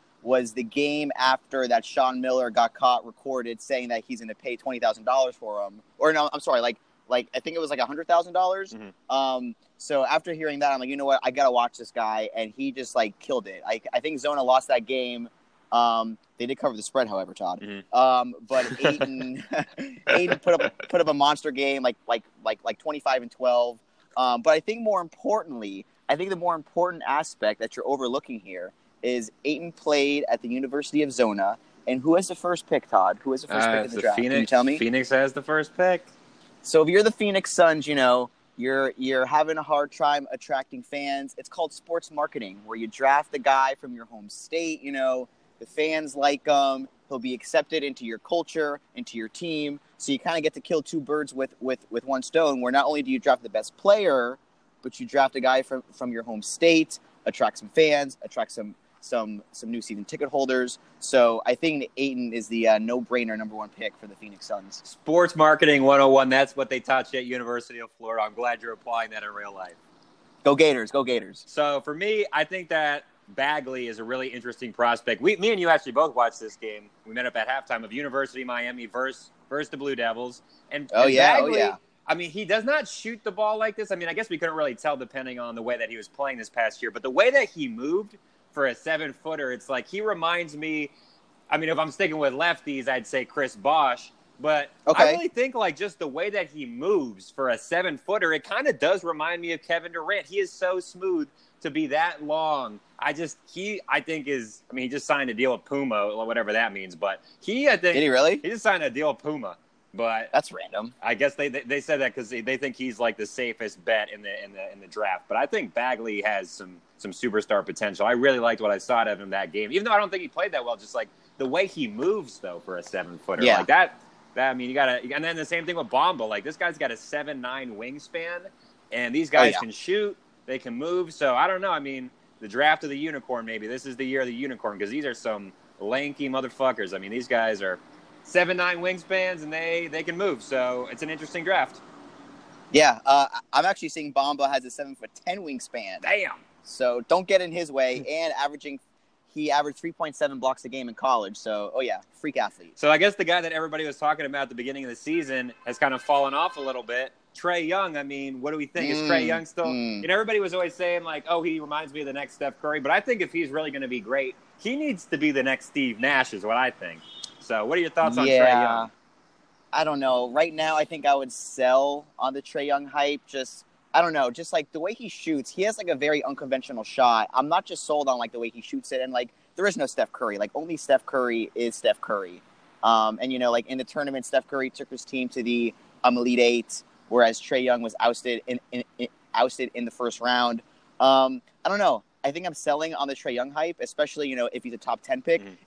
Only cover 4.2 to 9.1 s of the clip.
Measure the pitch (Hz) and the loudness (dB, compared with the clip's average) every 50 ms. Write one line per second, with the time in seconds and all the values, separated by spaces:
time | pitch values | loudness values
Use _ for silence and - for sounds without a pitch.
4.2 | 117 113 107 - - 135 120 110 - 135 127 120 117 113 107 110 110 107 110 113 | -10 -12 -14 -10 -8 -8 -8 -8 -6 -8 -4 -2 0 0 0 0 0 0 2 2
5.2 | 131 127 - _ - 107 104 104 101 101 101 107 - _ _ - 139 156 156 151 | 2 0 -2 _ -10 -8 -6 -6 -8 -8 -10 -16 -20 _ _ 0 2 2 4 4
6.2 | 147 147 156 151 - - 139 120 120 120 113 - _ _ _ _ _ - 123 123 | 2 0 -2 -4 0 2 2 2 2 0 -2 -4 _ _ _ _ _ -2 0 0
7.2 | 120 - - 131 - 160 160 165 160 143 143 131 123 127 143 151 165 - 175 170 | 0 -2 -6 -6 -6 -6 -4 -4 -4 -2 -2 -2 -2 -2 -4 -6 0 2 4 4
8.2 | 170 180 175 180 185 185 190 190 196 190 113 110 107 98 95 _ _ - | 2 2 0 0 2 2 0 -2 -6 -10 -14 -16 -18 -18 -20 _ _ -2